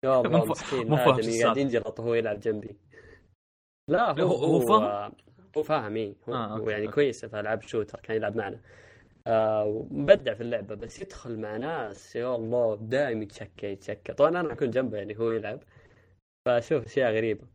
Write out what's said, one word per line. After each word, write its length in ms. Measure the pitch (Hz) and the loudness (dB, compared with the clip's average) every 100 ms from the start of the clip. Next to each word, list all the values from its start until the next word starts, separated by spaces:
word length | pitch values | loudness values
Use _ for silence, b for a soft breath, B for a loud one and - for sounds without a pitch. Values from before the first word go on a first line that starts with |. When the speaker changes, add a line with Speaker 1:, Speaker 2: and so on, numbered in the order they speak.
| 135 | 4
Speaker 1:
يا 160 | 131 | 4
الله، 160 | 123 165 | 6 4
Speaker 2:
مو 60 | 160 | 2
ف-، 40 | |
Speaker 1:
مسكين 380 | - - 135 113 | -2 -2 -4 2
Speaker 2:
مو 80 | 147 | 4
فاهم 140 | 123 | 6
Speaker 1:
آدمي 120 | 127 | 4
Speaker 2:
شو 60 | 113 | 2
Speaker 1:
قاعد 280 | 113 113 113 | 2 2 2
Speaker 2:
السالفة. 40 | |
Speaker 1:
ينجلط 380 | 139 117 107 - | 2 0 -2 -6
وهو 140 | 117 | 0
يلعب 260 | 117 113 104 | 0 0 -2
جنبي. 380 | 113 107 107 101 _ b b b b _ _ _ _ _ - | -2 -4 -6 -16 _ b b b b _ _ _ _ _ -2
لا، 220 | 151 233 147 | 2 2 2
هو، 60 | 175 | 2
Speaker 2:
هو، 180 | - - | 2 4
هو 120 | 160 | 4
Speaker 1:
هو، 20 | |
Speaker 2:
فاهم؟ 240 | 120 - | 6 4
Speaker 1:
آه، 280 | 104 101 104 - _ _ _ - | 4 -2 -6 -12 _ _ _ -6
هو 60 | |
فاهم، 320 | 151 156 107 107 | 0 0 0 -4
إيه. 200 | 107 101 - | -4 -8 -8
هو، 40 | |
Speaker 2:
آه، 140 | 123 110 | -6 -4
Speaker 1:
هو 100 | 107 | -4
Speaker 2:
أوكي، 140 | 110 | -2
Speaker 1:
يعني 140 | 107 107 | -2 -2
Speaker 2:
أوكي. 100 | - | 2
Speaker 1:
كويس 300 | 147 110 110 | 2 0 -8
في 140 | 107 | -6
ألعاب 220 | 104 110 | -4 -4
شوتر، 380 | - 117 104 - | -4 -6 -4 -10
كان 180 | - 110 | -4 -2
يلعب 180 | 107 107 | -2 -4
معنا. 240 | 101 90 b b b b b _ - | -6 -8 b b b b b _ 0
آه، 360 | 113 110 110 107 | 2 2 2 0
ومبدع 680 | 110 - 143 143 196 135 | -2 -6 -4 6 6 6
في 80 | - | -4
اللعبة، 340 | 120 117 98 104 | -4 -4 -6 -10
بس 260 | 113 - | -12 -12
يدخل 380 | - - 127 113 | -16 -14 -10 -8
مع 180 | 107 107 | -6 -6
ناس، 580 | 139 165 110 98 - - | -6 -6 -8 -10 -12 -6
يا 200 | 123 123 | -4 -2
الله، 400 | 113 120 117 107 | 0 2 2 0
دائم 400 | 110 127 143 113 | -2 0 0 -2
يتشكى، 460 | 104 - 107 - 101 | -6 -12 -16 -10 -10
يتشكى. 460 | 98 - 107 - | -8 -10 -10 -10
طبعا 160 | - 147 | 4 4
أنا 240 | 175 160 | 4 -2
أكون 160 | - 135 | -2 -2
جنبه، 280 | 113 131 104 | 0 -2 -4
يعني، 220 | 101 107 | -8 -4
هو 120 | 117 | -2
يلعب. 280 | 113 104 127 - b b b b b _ _ - | -2 -4 -10 -14 b b b b b _ _ 0
فأشوف 400 | 120 120 151 110 | 0 2 -2 0
أشياء 260 | - 127 | 0 2
غريبة. 360 | 110 113 104 - | 2 0 -2 -8